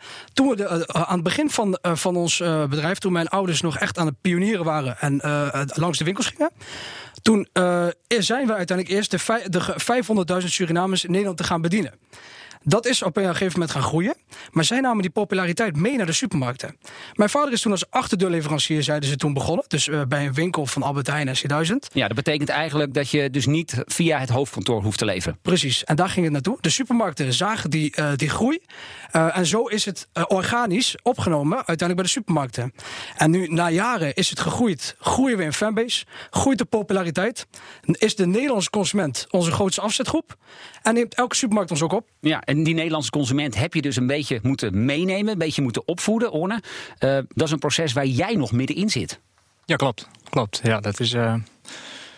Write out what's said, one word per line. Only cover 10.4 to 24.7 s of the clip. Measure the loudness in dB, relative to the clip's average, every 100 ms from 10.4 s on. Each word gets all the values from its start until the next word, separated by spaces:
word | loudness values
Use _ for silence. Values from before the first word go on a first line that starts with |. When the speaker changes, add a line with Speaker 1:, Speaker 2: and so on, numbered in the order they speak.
| 0
Speaker 1:
Surinamers | -2 0 2 2 0
in | 0
Nederland | 0 0 -2
te |
gaan | -2 0
bedienen. | 2 0 -2 -8 _ -20 -20 -20 -20 -6 2
Dat | 2 4
is | 0
op | 0 0
een |
gegeven | 0 0 0
moment | 0 -2
gaan | 0
groeien. | 0 0 0 -2 _ -20 -4
Maar | 0
zij | 2 2
namen | 2 2
die | 0
populariteit | -2 0 0 0 0 0 0
mee | 0 0
naar | 0
de |
supermarkten. | 0 0 0 -2 -4 -10 -14 -20 -20 -10
Mijn | 2 2
vader | 4 2
is | 0
toen | 0
als | 0 0
achterdeurleverancier, | -2 0 0 2 0 0 -2 0 0
zeiden | 0 0 0
ze | 0
toen, | 0
begonnen. | 0 0 0 0
Dus, | -2 0
eh, | 0 0
bij | 0 0
een |
winkel | 0 0 0 -2
van | -2
Albert | 0 0 0
Heijn | -2 0
en |
C | -2 0
duizend. | 0 2 0 -2
Speaker 2:
Ja, | -2 0
dat | 0
betekent | 0 0 0
eigenlijk | -2 0 0 0
dat | 0 2
je | 2 2
dus | 0 2
niet | 2 0 -6 -4
via | 0 2 2
het | 0
hoofdkantoor | 0 0 -4 -2